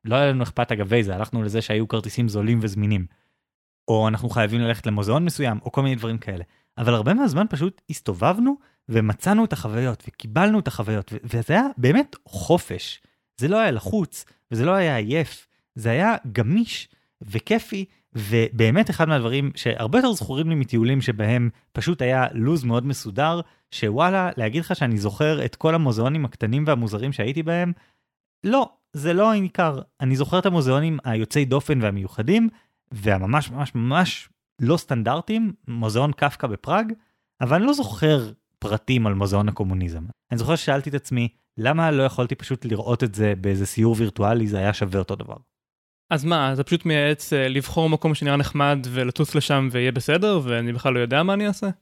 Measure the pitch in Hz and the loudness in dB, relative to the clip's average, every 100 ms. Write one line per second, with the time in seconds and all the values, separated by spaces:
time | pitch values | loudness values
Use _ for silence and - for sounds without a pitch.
0 | 110 123 143 131 120 - 120 107 98 117 | 2 2 4 2 -2 -2 -2 0 2 2
1 | 101 92 110 117 107 110 - 107 110 113 | 2 -2 -4 -2 0 -2 0 -2 0 -2
2 | 107 - 117 104 107 117 107 98 104 101 | -2 -2 0 0 2 2 0 0 0 0
3 | 87 _ _ _ _ _ _ _ - 110 | -2 _ _ _ _ _ _ _ 0 2
4 | 110 110 123 120 104 120 117 110 113 104 | 2 0 -2 0 0 2 0 -2 -2 -2
5 | 101 135 175 - 131 110 123 - 135 123 | 0 0 0 -2 -4 -4 -4 -2 0 -2
6 | 113 113 - 92 87 _ _ - 120 117 | -4 -6 -6 -10 -12 _ _ -2 0 2
7 | 107 226 262 143 220 143 175 - - 156 | 2 2 2 2 -2 0 -4 -4 -12 -8
8 | - 90 120 196 254 277 _ _ - 113 | -6 0 2 4 0 0 _ _ -2 0
9 | 107 101 180 208 226 - 113 110 127 110 | 2 0 2 2 2 -2 -4 -2 -2 -4
10 | - - 113 110 202 214 - - 107 107 | -10 -16 -4 2 4 4 0 -4 -2 -2
11 | - 107 117 117 113 175 269 185 123 208 | -4 -12 -4 -4 2 2 2 2 4 4
12 | 294 - - - - 175 - 87 - - | 2 -8 -14 -10 2 0 0 -10 -10 -16
13 | _ _ _ - 139 214 220 113 92 214 | _ _ _ -4 0 2 2 0 -2 -2
14 | 165 - - _ _ 113 147 190 170 123 | -4 -8 -20 _ _ -2 0 2 2 0
15 | 107 151 143 - _ _ _ - 113 120 | 0 -2 -2 -8 _ _ _ -6 -2 2
16 | 208 220 123 104 110 202 226 - - _ | 2 0 -4 -2 2 2 0 -6 -14 _
17 | _ _ - 107 - 220 - 196 190 _ | _ _ -8 -8 0 -2 -2 -10 -10 _
18 | _ 113 101 113 113 113 110 156 226 170 | _ -10 0 0 2 2 4 4 2 0
19 | 160 147 113 135 139 - 120 110 113 214 | 2 2 0 -2 -2 -2 -4 -2 0 2
20 | 262 208 92 131 160 156 127 117 113 135 | 2 0 -4 -2 0 0 0 2 2 2
21 | 127 107 107 123 120 - _ - 165 175 | 0 0 0 2 0 -4 _ -6 -4 0
22 | 127 131 123 117 120 165 123 117 131 131 | 0 2 0 0 0 0 0 0 0 -6
23 | 113 98 151 170 165 _ _ - 107 113 | -6 -2 0 -2 -6 _ _ -4 -2 2
24 | 175 190 180 - 110 139 165 180 131 107 | 2 2 -2 -2 -2 -2 -4 -2 0 0
25 | 104 101 151 151 123 - 160 165 143 110 | -2 0 0 0 -4 -2 0 2 2 2
26 | 123 156 131 - 110 135 151 131 113 104 | 0 0 -4 -4 -2 0 0 0 0 -4
27 | 135 139 110 147 160 170 175 170 _ _ | -4 -4 -4 -2 -2 -2 -2 -4 _ _
28 | _ _ _ _ 190 262 247 _ _ 151 | _ _ _ _ 0 0 0 _ _ -6
29 | 156 175 220 214 185 - 165 135 - _ | 0 4 4 2 0 0 0 -2 -10 _
30 | 131 131 143 180 190 175 131 135 160 151 | 0 0 2 2 2 2 2 2 0 -2
31 | 127 113 110 151 135 135 - 143 107 98 | -2 -2 0 0 0 0 0 0 0 -2
32 | 95 - 113 214 226 - _ _ _ 110 | -6 -4 0 2 2 -2 _ _ _ -4
33 | 104 95 95 143 143 131 131 120 120 156 | 0 2 2 0 -2 -6 -4 -2 0 2
34 | 185 - - _ _ - 131 170 - 123 | 0 -2 -14 _ _ -2 0 0 0 -2
35 | 110 147 - 220 220 185 - 117 110 110 | 0 -2 -2 -2 -2 -4 -10 -4 0 0
36 | 143 139 143 - 131 101 - 180 220 226 | 0 0 -2 -2 -6 -6 -2 -2 -2 -8
37 | _ _ _ _ 123 160 247 285 214 - | _ _ _ _ 0 2 2 0 -2 0
38 | 156 147 110 107 _ _ 104 107 - 127 | 2 2 0 -14 _ _ -4 -4 0 2
39 | 110 98 98 101 107 - 95 92 87 82 | 2 2 2 2 0 -2 -2 -2 -2 -6
40 | 85 - _ 117 135 160 - 139 143 143 | -10 -16 _ -4 0 -2 0 -2 -2 -8
41 | - 123 120 _ _ - 117 160 165 143 | -4 -2 -2 _ _ -2 0 2 2 2
42 | 135 - 120 - - 127 120 104 - 120 | 0 0 -4 -4 -6 -6 -4 -4 -2 0
43 | 117 98 107 95 101 98 98 - 113 113 | 0 0 0 0 -2 -2 -2 2 2 2
44 | 110 - 104 117 107 101 98 104 101 95 | -2 0 0 2 0 0 0 0 -2 -2
45 | 92 101 107 107 _ _ _ _ _ _ | -4 -8 -10 -14 _ _ _ _ _ _
46 | _ 160 151 165 135 135 139 170 170 151 | _ -2 0 0 0 0 0 0 2 2
47 | 143 151 - 143 131 135 131 - 160 151 | 2 0 -2 0 0 -2 -2 0 2 2
48 | 160 151 143 143 139 147 143 143 123 123 | 2 0 2 0 0 2 2 2 -2 -2
49 | 127 - 151 151 - 139 131 123 127 123 | -2 0 0 0 2 2 2 0 0 -2
50 | 131 165 208 190 127 117 117 117 139 123 | 0 2 2 2 0 -2 -2 -2 0 0
51 | 120 139 180 202 208 196 196 180 | 2 0 2 0 -2 -2 -6 -6